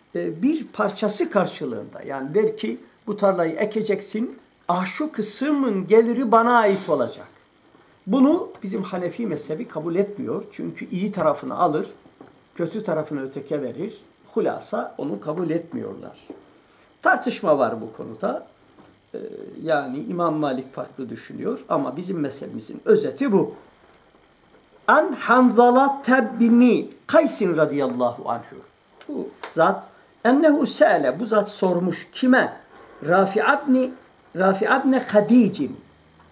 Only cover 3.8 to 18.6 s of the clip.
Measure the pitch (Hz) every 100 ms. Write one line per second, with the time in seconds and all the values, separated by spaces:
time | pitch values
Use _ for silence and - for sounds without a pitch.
3.8 | 208 196 - 214 262 - _ _ - 175
4.8 | 185 - 302 233 - - 277 285 262 196
5.8 | 165 220 226 233 254 226 233 240 214 190
6.8 | - 143 117 - - _ _ _ _ _
7.8 | _ _ - 262 262 349 480 - 196 208
8.8 | 190 185 175 202 220 151 - 156 - 160
9.8 | 165 170 196 202 117 127 - - 170 -
10.8 | - 180 202 190 156 - 131 - 160 147
11.8 | - - - - - _ _ - 170 214
12.8 | 202 156 147 143 135 139 - 147 127 113
13.8 | - - _ _ _ 226 - - - 226
14.8 | 247 - 143 196 151 160 165 165 165 120
15.8 | 107 95 - - - - _ _ _ _
16.8 | _ _ 320 302 - - 175 147 113 113
17.8 | 110 - - 113 202 302 - _